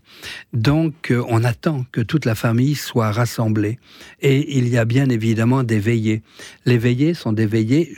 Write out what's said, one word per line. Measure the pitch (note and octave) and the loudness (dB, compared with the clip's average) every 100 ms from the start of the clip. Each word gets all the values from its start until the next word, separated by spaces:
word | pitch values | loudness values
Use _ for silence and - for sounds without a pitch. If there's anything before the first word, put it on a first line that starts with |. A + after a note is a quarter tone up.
| - - - - - | -12 -20 -18 -18 -8
Donc, | B2 B2 D3+ D#3+ - - | -2 2 2 0 -2 -2
euh, | B2 B2 | -2 0
on | A2+ A#2+ | 0 0
attend | A2+ - C#3+ B2 | 0 -2 -4 -4
que | - | -4
toute | A2+ D#3+ A#2+ | -2 -2 0
la | G#2+ | -2
famille | A#2+ A2+ C3+ C#3+ | 0 2 2 0
soit | - B2 A2 | -4 -2 0
rassemblée. | G#2 A#2+ - A2+ A2 G#2 A#2+ _ - - - | 0 -2 -2 -2 0 -2 -6 _ -20 -20 -4
Et | C#3+ C3+ D3 C#3 | 0 2 0 0
il | A#2+ | 0
y | A#2+ | 2
a | |
bien | A2+ B2 C3+ | 2 2 2
évidemment | A#2 A2+ A2 A#2 C3 | 2 0 2 2 2
des | A#2+ A2 | 2 0
veillées. | G2+ A#2 A2 A2 - - - - - | 0 0 0 -2 -6 -20 -20 -6 0
Les | A#2+ | 2
veillées | A#2+ B2 D3+ | 2 2 0
sont | E3+ A#2 | 0 -2
des | A2 A2 | 0 0
veillées | A2+ A2 C#3+ E3 | 0 2 2 0